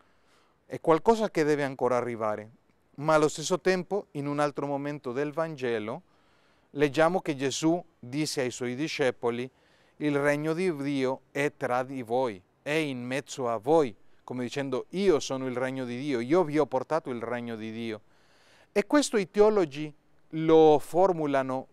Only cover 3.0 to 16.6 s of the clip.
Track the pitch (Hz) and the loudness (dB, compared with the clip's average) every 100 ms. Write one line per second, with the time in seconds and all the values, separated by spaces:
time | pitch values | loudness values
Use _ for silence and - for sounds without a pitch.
3 | 151 156 151 - 147 180 185 185 170 202 | 2 4 4 0 -2 0 2 0 -2 -6
4 | - 147 143 147 147 143 143 139 143 147 | -6 -8 -4 -2 -2 -2 -4 -4 -6 -8
5 | 131 123 147 147 165 147 127 113 107 147 | -6 -4 -4 -4 -6 -4 -4 -2 -4 -10
6 | - _ _ _ _ _ _ 143 147 131 | -14 _ _ _ _ _ _ -2 0 4
7 | 160 180 - 135 135 - 156 170 - _ | 2 2 -2 -4 -4 0 0 0 -4 _
8 | 123 139 151 156 127 - 123 123 156 - | -10 -4 -4 -2 -4 -4 -6 -4 -6 0
9 | 131 - 120 120 127 - _ _ _ _ | 0 0 -2 -2 -8 -12 _ _ _ _
10 | 147 143 147 147 156 160 185 147 139 139 | -2 2 2 0 -2 -2 -2 -2 -2 0
11 | 127 131 _ 139 147 - 127 123 131 135 | 0 -2 _ -4 -2 -2 -2 -2 -2 -8
12 | 110 123 131 92 - _ 143 156 147 127 | -4 -2 -2 -6 -16 _ -4 -2 -2 -6
13 | 123 135 - - 123 113 120 165 135 101 | -6 -6 -6 -6 -4 -2 2 2 2 -4
14 | - _ - 127 123 143 139 127 - 180 | -20 _ -12 -8 -6 -6 -4 -6 -6 0
15 | 196 143 - 131 131 123 127 131 127 120 | 2 2 0 -6 -4 -4 -4 -4 -6 -6
16 | 147 123 120 180 156 151 | -2 -2 2 2 2 0